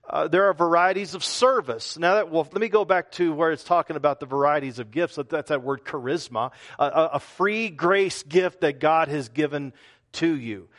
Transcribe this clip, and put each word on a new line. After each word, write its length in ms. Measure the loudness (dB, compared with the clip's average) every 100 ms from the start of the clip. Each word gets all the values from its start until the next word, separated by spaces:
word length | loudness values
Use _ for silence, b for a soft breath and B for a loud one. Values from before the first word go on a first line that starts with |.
| -6
Uh, 200 | -4 0
there 160 | 2
are 100 | 2
varieties 600 | 2 2 4 4 0 -6 -8
of 80 |
service. 720 | -8 2 2 2 -2 -8 -10 -2
Now, 180 | 2 2
that, 140 | 2
well, 180 | -2 -2
let 100 | -4
me 80 | 2
go 160 | 2 2
back 280 | 0 0
to 200 | -2 -2
where 180 | 2 0
it's 120 | 0
talking 320 | 0 0 0 0
about 240 | 0 -2
the 80 | -4
varieties 500 | 0 2 2 -2 -10
of 140 | -6
gifts. 240 | -4 -2 -4
That, 140 | -6
that's 200 | -6 -2
that 140 | -4
word 220 | -2 -6 -6
charisma, 640 | -8 -4 -6 -4 -6 -6 B B B
a, 60 |
a, 220 | 0 2 2
a 60 | -2
free 500 | -8 -2 -2 0 -4
grace 520 | -2 2 2 2 -4
gift 400 | 0 0 0 0
that 180 | -2 2
God 280 | 2 2 2
has 220 | -4 -6
given 440 | -4 -2 -4 -8 -12 b b _
to 240 | -2 0 0
you. 340 | -6 -12 -14